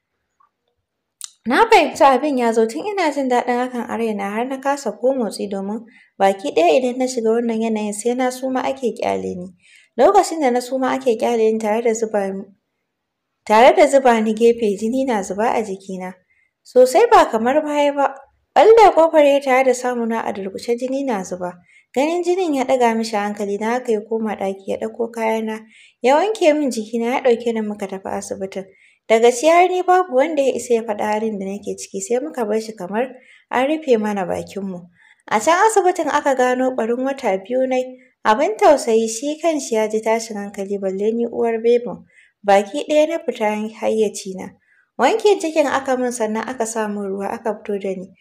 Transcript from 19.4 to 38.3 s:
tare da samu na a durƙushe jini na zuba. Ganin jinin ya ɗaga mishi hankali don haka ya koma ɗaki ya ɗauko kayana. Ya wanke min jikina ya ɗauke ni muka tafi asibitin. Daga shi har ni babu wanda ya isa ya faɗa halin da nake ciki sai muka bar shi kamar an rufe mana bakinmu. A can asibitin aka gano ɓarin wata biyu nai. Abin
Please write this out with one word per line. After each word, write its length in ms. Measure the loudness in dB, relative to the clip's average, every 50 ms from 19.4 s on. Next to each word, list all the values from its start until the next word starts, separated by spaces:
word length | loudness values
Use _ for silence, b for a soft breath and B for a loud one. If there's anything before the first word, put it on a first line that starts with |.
tare 240 | 2 2 2 4 4
da 100 | 4 2
samu 320 | 0 0 -4 -4 -2 -2
na 140 | -2 -4 -4
a 120 | -4 -6 -6
durƙushe 440 | -6 -8 -10 -10 -8 -4 -4 -4 -2
jini 260 | -2 -4 -4 -4 -4
na 160 | -4 -4 -4 -4
zuba. 280 | -6 -8 -8 -8 -8 -10 -12 b b b b b b -4
Ganin 280 | -2 -2 0 0 -2 0
jinin 320 | 0 0 0 0 -2 -2
ya 100 | -2 0
ɗaga 300 | 0 2 2 2 2 2
mishi 200 | 0 -2 -4 -4
hankali 420 | -4 -4 -4 -6 -6 -6 -6 -4 -4
don 100 | -4 -4
haka 240 | -4 -4 -2 -2 -2
ya 80 | -2 -2 -4
koma 280 | -6 -4 -4 -4 -4
ɗaki 300 | -4 -4 -6 -6 -6 -8
ya 100 | -8 -8
ɗauko 340 | -6 -6 -8 -6 -6 -8 -6
kayana. 540 | -6 -4 -2 -2 -2 -2 -2 -6 -8 -10 -12 b b b b b b b 2
Ya 140 | 2 4
wanke 360 | 4 2 0 0 2 2 4 4
min 160 | 4 2 -2
jikina 340 | -2 -4 -6 -6 -6 -4 -2 -2 -2
ya 40 | 0 2
ɗauke 300 | 2 0 0 0 -4 -4
ni 60 | -4
muka 260 | -4 -6 -8 -8 -10 -10
tafi 200 | -10 -10 -10 -8
asibitin. 560 | -8 -8 -8 -10 -10 -10 -10 -10 -10 -10 -12 -14 b b b b b b b 2
Daga 240 | 2 4 4 4 4
shi 160 | 4 4 4
har 180 | 6 6 6 4
ni 140 | 2 0 2
babu 320 | 2 4 2 2 2 0
wanda 280 | 0 0 0 0 0 0
ya 100 | 0 0
isa 200 | -2 -2 0 -2
ya 80 | 0 0
faɗa 200 | -2 -6 -4 -4
halin 360 | -2 -2 -2 -4 -4 -6 -6
da 80 | -8
nake 280 | -8 -10 -10 -10 -10 -10 -10
ciki 220 | -12 -12 -12 -10
sai 180 | -6 -4 -4 -4 -4
muka 220 | -4 -6 -6 -4
bar 140 | -2 -2 -4
shi 120 | -4 -6 -12
kamar 340 | -12 -10 -6 -4 -4 -4 -4 -8 b b b b b b b
an 160 | -4 -2 0
rufe 320 | 0 -2 -2 0 0 0 2
mana 280 | 0 -2 -4 -4 -4
bakinmu. 600 | -4 -4 -6 -8 -10 -10 -12 -10 -10 -12 -12 -16 -18 b b b b b b b b
A 120 | -2 0
can 180 | 2 2 2 4 4
asibitin 400 | 2 4 4 2 2 2 0 -2 -2 -2
aka 220 | 0 0 0 0
gano 340 | 2 2 0 2 0 0 -2 -2
ɓarin 260 | -2 -2 -4 -2 -4 -4
wata 360 | -4 -4 -4 -2 -2 -2 -2 -4
biyu 240 | -4 -2 -2 0
nai. 160 | 0 0 -2 -2 -4 -8 -18 B B B B 0
Abin 300 | 0